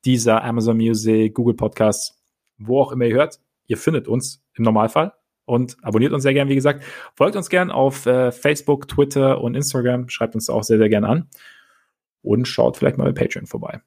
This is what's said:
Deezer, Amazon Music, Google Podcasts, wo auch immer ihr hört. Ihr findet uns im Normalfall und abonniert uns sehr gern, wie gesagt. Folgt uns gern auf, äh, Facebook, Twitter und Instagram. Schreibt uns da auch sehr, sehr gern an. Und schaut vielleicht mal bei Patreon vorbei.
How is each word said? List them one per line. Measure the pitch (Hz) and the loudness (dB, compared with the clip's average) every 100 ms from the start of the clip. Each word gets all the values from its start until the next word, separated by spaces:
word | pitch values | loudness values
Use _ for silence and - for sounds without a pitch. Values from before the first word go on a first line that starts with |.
| - | 2
Deezer, | 127 117 113 | 2 4 2
Amazon | 117 117 113 113 | 2 -2 0 2
Music, | 113 110 110 110 110 | 2 0 2 2 2
Google | 107 120 113 | 0 -2 0
Podcasts, | 107 - 110 104 - _ _ _ _ _ | -4 2 0 0 -8 _ _ _ _ _
wo | 107 131 | -2 0
auch | 131 | 0
immer | 127 120 | 0 0
ihr | 120 | 2
hört. | 160 - _ _ _ | 0 -4 _ _ _
Ihr | 110 | -2
findet | - 160 - | 0 -2 -2
uns | 120 135 - _ | -4 -4 -14 _
im | - | -2
Normalfall | 113 110 110 151 175 _ _ _ - | 2 2 2 0 -2 _ _ _ -4
und | 120 123 - | -2 -2 -8
abonniert | - 110 135 | -2 0 0
uns | 143 | 0
sehr | 135 | 0
gern, | 135 139 | 2 2
wie | 139 | 2
gesagt. | 143 143 - - - _ | 0 -2 -8 -18 -20 _
Folgt | 156 202 | 0 0
uns | 175 | -2
gern | 185 180 | 0 0
auf, | - 135 135 120 | 0 0 0 0
äh, | 127 127 | 2 0
Facebook, | 123 147 147 - 139 - | 0 -2 -2 0 -2 -2
Twitter | - 139 139 135 135 | 0 0 2 2 0
und | 123 127 | -2 -4
Instagram. | 139 131 123 123 123 | -4 -2 -2 -2 -4
Schreibt | - 113 113 | -6 -6 -4
uns | - | -4
da | |
auch | 113 | -4
sehr, | 107 110 | 2 4
sehr | 107 | 4
gern | 107 104 | 2 2
an. | 147 - _ - - _ _ _ _ _ _ | -2 -2 _ -20 -20 _ _ _ _ _ _
Und | - 107 123 | -2 -2 0
schaut | - 120 - | 0 0 2
vielleicht | 135 135 | -2 0
mal | 135 | -2
bei | - | 0
Patreon | - - - | -4 -4 -12
vorbei. | - - - | -12 -12 -14